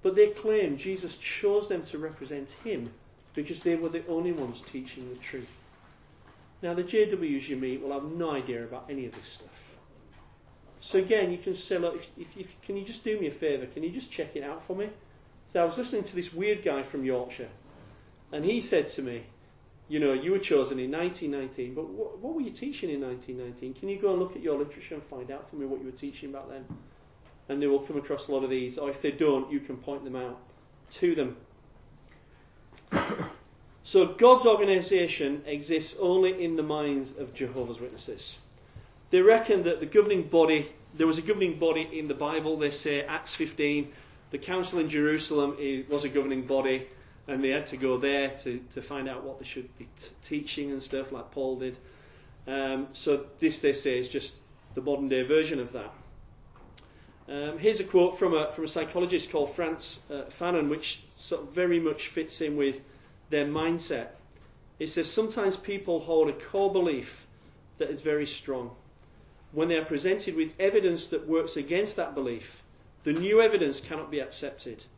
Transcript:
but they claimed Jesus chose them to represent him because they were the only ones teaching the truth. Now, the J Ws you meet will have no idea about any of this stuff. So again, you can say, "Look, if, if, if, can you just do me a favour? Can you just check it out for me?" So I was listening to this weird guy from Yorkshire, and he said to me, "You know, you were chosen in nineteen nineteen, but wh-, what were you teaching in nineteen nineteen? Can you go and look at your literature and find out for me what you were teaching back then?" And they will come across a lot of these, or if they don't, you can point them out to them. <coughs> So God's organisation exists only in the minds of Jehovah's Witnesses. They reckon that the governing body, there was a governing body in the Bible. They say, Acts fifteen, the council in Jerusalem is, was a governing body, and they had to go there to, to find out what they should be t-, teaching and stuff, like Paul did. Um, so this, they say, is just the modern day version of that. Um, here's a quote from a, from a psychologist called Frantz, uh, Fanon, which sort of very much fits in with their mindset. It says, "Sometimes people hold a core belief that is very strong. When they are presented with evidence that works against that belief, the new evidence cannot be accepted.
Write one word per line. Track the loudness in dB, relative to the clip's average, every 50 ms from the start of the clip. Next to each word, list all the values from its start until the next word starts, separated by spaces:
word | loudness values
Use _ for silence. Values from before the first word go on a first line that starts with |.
| 2
but | 2 8
they | 8 6 6
claimed | 6 -2 -2 0 2 2 2 0 -2 -4
Jesus | -4 -6 -6 -6 -8 -10 -12 -10
chose | -10 -8 -8 -2 0 2 2 2 2 0
them | -4 -4 -4
to | -8 -10 -8
represent | -8 -8 -10 -12 -12 -10 -10 -10 -10 -12 -14 -14 -8
him | -6 -6 -6 -6 -10 -12 -18 -20 -20 -20 -20 -20 -10 -8
because | -8 -6 -6 -8 -4
they | 0 0 2
were | 2 0 -2
the | -4 -4 -4 -2
only | -2 -2 0 0
ones | -2 -2 -4 -6 -6 -10 -14 -12
teaching | -10 -10 -10 -10 -14 -14 -12 -12
the | -12
truth. | -12 -12 -12 -10 -10 -12 -12 -18 -20 -20 -20 -20 -20 -20 -20 -20 -20 -20 -20 -20 -20 -20 -20 -20 -20 -20 -20 -18 -8
Now, | -6 -4 -2
the | -2 -2
J | 2 4 4 4
Ws | 4 4 -2 0 0 -2 -2 -2 -4
you | -4
meet | -4 -2 -2 -4 -4
will | -4 -4 -6
have | -6 -6
no | -6 -6 -4 -4 -2
idea | -2 -4 -4 -4 -6 -6 -6
about | -8 -10 -12 -12 -10
any | -8 -8 -8 -10
of | -12
this | -14 -18 -18
stuff. | -20 -20 -20 -20 -20 -20 -20 -20 -20 -20 -20 -20 -20 -20 -20 -20 -20 -20 -20 -20 -20 -20 -20 -20 -20 -20 -20 -20 -20 -20
So | -14 2 2 2
again, | 4 6 4 4 4 2
you | 0 -2
can | -4 -6 -6
say, | -6 -2 -2 -2 0
"Look, | 0 0 -2
if, | -4 -10 -14 -16 -16
if, | -16 -16 -14 -16
if, | -16 -16 -16 -20
can | -10 -8 -8 -8
you | -8
just | -10 -14 -8 -4
do | -4 -2 -2
me | -2 -4
a |
favour? | -4 -2 -2 0 0 0 -4
Can | -8 -8 -6 -6
you | -6
just | -6 -8 -10 -10
check | -8 -8 -8 -6 -6
it | -8 -8
out | -8 -10 -10 -8
for | -8 -6
me?" | -4 -4 -6 -8 -14 -20 -20 -20 -20 -20 -20 -20 -20 -20 -4
So | 2 2
I | 2
was | 2 2 -2
listening | -4 -2 -2 -4 -4
to | -4 -4
this | -6 -6 -6 -4
weird | -2 0 0 0 2 2
guy | 0 0 0 -4
from | -6 -6 -4 0
Yorkshire, | 0 0 0 -2 -4 -8 -12 -12 -12 -14 -20 -20 -20 -20 -20 -20 -20 -20 -20 -20 -20 -20 -20 -20 -10
and | -8 -2 0
he | 0 0 0
said | 0 2 2 2 2 2
to | -4 -8
me, | -6 -6 -6 -8 -12 -14 -20 -20 -20 -20 -20 -20 -20 -20 -20 -20 -12 -4
"You | -2 2
know, | 2 2 2
you | 2 2 0
were | 0 0
chosen | 2 4 4 4 4 2 -2 -4
in | -2 -2
nineteen | -2 -2 -2 -4 -4 -4 -6 -6
nineteen, | -4 -4 -6 -8 -8 -8 -8 -8 -6
but | -8 -8
wh-, | -8 -6 -8 -8 -8 -8 -10 -8
what | -6 -4
were | -4
you | -6 -6
teaching | -6 -8 -8 -8 -8 -6 -6 -4
in | -4 -4
nineteen | -4 -6 -6 -8 -10 -12 -10 -10
nineteen? | -10 -10 -12 -10 -10 -12 -10
Can | -8 -8 -8
you | -6 0
go | 2 2
and | 2 2
look | 0 -2 -4
at | -6
your | -2 -2 0 0
literature | -2 -4 -6 -16 -14 -12 -12
and | -12 -12
find | -14 -12 -12 -10 -10
out | -10 -12 -12 -14
for | -10 -8
me | -6
what | -6 -6 -6
you | -8
were | -12
teaching | -12 -10 -12 -12 -12 -10 -14 -12
back | -12 -12 -14 -14
then?" | -14 -16 -14 -14 -16 -16 -16 -20 -20 -20 -20 -20 -20 -20 -20 -20 -20 -20 -6 -4
And | -2 2
they | 4 4
will | 4 4
come | 4 0 -6 -6
across | -2 -2 -4 -6 -2 -2
a |
lot | -2 0 0
of | 0
these, | 0 0 -2 -2 -4 -4
or | -4 -4
if | -6 -2
they | -2 -4
don't, | 0 4 4 4 4 4 2 0
you | -4 -4
can | -4 -4 -12 -10
point | -8 -8 -8 -8 -8
them | -8 -8
out | -6 -6 -8 -10 -12 -16 -20 -20 -20 -20 -20 -20 -20 -20 -20 -4
to | 2 2 2 4
them. | 4 0 -2 -2 -10 -18 -20 -20 -20 -20 -20 -20 -20 -20 -20 -20 -20 -20 -20 -20 -20 -20 -20 -20 -20 -20 -20 -20 -20 -20 -20 -20 -20 -12 0
<coughs> | 0 0 0 0 -4 -6 -6 -10 -10 -16 -20 -20 -20 -20 -20 -20 -20 -20 -16
So | 4 6 6 6
God's | 6 6 8 10 10 10 10 10
organisation | 6 6 6 6 4 4 4 4 2 2 4 4 2 0 -2 -2 -2 -2 -4 -4
exists | -6 -6 -6 -2 0 -2 -2 -2 -4 -6 0
only | 2 4 4 6 4 4 2 0 -2
in | -2 0 0
the |
minds | 0 0 0 0 0 0 0 -2 -2 -4 -8 -10
of | -10 -10 -6
Jehovah's | -6 -6 -4 -4 -4 -4 -4 -6 -8
Witnesses. | -8 -10 -10 -12 -12 -12 -12 -12 -12 -16 -16 -18 -20 -20 -20 -20 -20 -20 -20 -20 -20 -20 -20 -20 -6 4
They | 6 8
reckon | 10 10 10 8 8 4 2 4 4
that | 2 0 0
the | -2
governing | 6 6 6 8 8 4 2 2
body, | 4 6 6 8 8 6 2 2 -2 -10 -18 -20 -20 0
there | 2 4 4
was | 4 2
a |
governing | 0 0 2 2 2 0 2 2
body | 2 2 2 2 -2 -4 -6
in | -6 -4 -4
the | -4
Bible. | -2 -2 -2 -2 0 0 0 0 0
They | 0 -2
say, | -2 -2 -2 -2 -2 -2 -2
Acts | -4 -6 -6 -6 -8 -6
fifteen, | -4 -4 -6 -2 0 2 2 2 0 -2 -4 -8 -20 -20 -20 -20 -20 -18 -10
the | -10 -10
council | -6 -4 -2 -2 -2 -2 0 0
in | 0 0
Jerusalem | 2 2 2 2 2 0 0 0 0 2 2 2 0 -2
is, | -4 -4 -2 -4 -4 -2
was | -2 -2 -2
a | 0
governing | 0 0 0 0 -2 -4 -2
body, | 0 0 2 2 2 0 0 -2 -8 -16 -20 -20 -20 -20 -20 -10 -6
and | -4 0
they | 0 2
had | 0 0 -2 -6
to | -8 -2
go | 0 0 2 2
there | 2 2 2 2 0 -2 -4 -6 -6
to, | -6 -6 -6 -8 -10 -12
to | -12
find | -10 -8 -8 -6 -6 -6
out | -8 -8 -8
what | -10 -10 -10
they | -12
should | -12 -10 -10 -12 -12 -14 -18
be | -20
t-, | -20 -20 -20 -20 -20 -20 -20 -10 -6
teaching | -6 -6 -4 -6 -6 -6 -4 -4
and | -4 -6 -6
stuff, | -6 -6 -6 -4 -6 -8
like | -12 -12 -10
Paul | -6 -4 -2 -2 -2 -2
did. | -4 -6 -8 -10 -16 -20 -20 -20 -20 -20 -20 -20 -20 -20 -20 -16 -10
Um, | -6 -4 -2 -2 -2 -2 -4 -4 -6
so | -10 -4 0 2 2 2 0 -6 -6 0
this, | 0 0 0 4
they | 2 2
say, | 2 2 0 0 0 0
is | -2 -2
just | -4 -6 -6 -6 -16 -18 -20 -20 -20 -20 -20 -10 -8
the | -6
modern | -2 0 0 0 0 0
day | 2 2 2
version | 4 4 4 4 2 -2 -4
of | -4 -6
that. | -8 -10 -10 -10 -14 -18 -20 -20 -20 -20 -20 -20 -20 -20 -20 -20 -20 -20 -20 -20 -20 -20 -20 -20 -20 -20 -20 -20 -20 -20 -14 -10
Um, | -8 -6 -6 -6 -6 2
here's | 4 4 4 4
a | -2
quote | 4 6 6 6 6 4 2
from | 2 4 4
a, | 4 2 0
from | -2 -4 -6
a | -4
psychologist | -2 -4 -4 -2 0 -2 0 2 2 0 0 0
called | 0 0 0 0 0
Frantz, | -2 -2 -2 -2 -6 -8 -14 -14 -16 -14 -12
uh, | -10 -10 -10 -12 -10 -4
Fanon, | -2 0 2 2 2 2
which | 0 -2 -2 -8 -8 -8 -12 -20 -20 -20
sort | -8 -6 -6 -6 -6
of | -4 -2
very | 0 2 4 4 4
much | 2 2 0 -2 -6 -6
fits | -4 -6 -6 -6 -4 -4
in | -4 -2 0 2
with | 2 2 0 -2 -10 -18 -20 -20 -20 -20 -20 -20 -8 -2
their | 0 0 0
mindset. | 0 0 0 0 0 0 -2 -2 -4 -4 -4 -4 -8 -14 -20 -20 -20 -20 -20 -20 -20 -20 -20 -20 -20 -10 -8
It | -8 -4
says, | -2 -2 -2 0
"Sometimes | 0 0 0 0 0 0 0 0 0 0
people | -4 -6 -6 -6 -2 0 0 0
hold | 0 4 6 6 6 6
a |
core | 2 -4 -10 -4 0 2 2 4
belief | 4 4 2 4 2 -2 -4 -8 -14 -20 -20 -20 -20 -20 -20 -20 -20 -20 -20 -20 -6 -4
that | -4 -4
is | -4 -4
very | 0 0 2 2 0
strong. | -2 -6 -10 -6 -6 -4 -4 -4 -8 -12 -16 -20 -20 -20 -20 -20 -20 -20 -20 -20 -20 -20 -20 -20 -8
When | 0 0 2 4
they | 4
are | 2 2
presented | 0 -2 0 2 2 0 2 0 -4 0 0
with | -2 -2 0 2
evidence | 2 4 6 8 6 6 6 2 -2 -4
that | -4 -4 0 2
works | 2 2 2 2 -2 -4
against | -2 0 0 0 0 0 -2 -4
that | -4 -2 -2
belief, | -4 -2 -2 -4 -6 -10 -14 -20 -20 -20 -20 -20 -20 -20 -20 -20 -6 -2
the | 0
new | 0 2 2 6 8 8
evidence | 8 8 6 6 2 2 0 -2
cannot | -8 -8 -8 -8 -8 -4
be | -4 -6
accepted. | -6 -6 -8 -10 -10 -10 -10 -10 -12 -12 -12 -14 -16 -20 -20